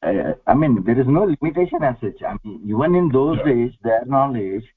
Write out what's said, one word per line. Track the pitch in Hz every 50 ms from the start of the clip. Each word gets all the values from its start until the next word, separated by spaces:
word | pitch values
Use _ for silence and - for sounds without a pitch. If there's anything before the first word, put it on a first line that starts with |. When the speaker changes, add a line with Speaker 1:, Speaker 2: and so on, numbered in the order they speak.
| -
Speaker 1:
Uh, | - 90 98 - - - - _
I | - 101
mean, | 139 156 151 123 101 90
there | 98 113 127
is | 135
no | 123 139 165 208
limitation | 202 156 - - 160 147 165 180 175 - 349 156
as | 139 120 -
such. | - 101 92 - -
I | 76 98 104 -
mean, | 107 98 - -
even | 104 107 117 143 160 180
in | 180 180 165
those | 123 131 135 151 165 151
Speaker 2:
Yeah. | - 156 135
Speaker 1:
days, | 120 120 123 120 _ _
their | 117 113 113 120
knowledge | 127 135 135 135 139 131 117 101 95 95 104 113 - _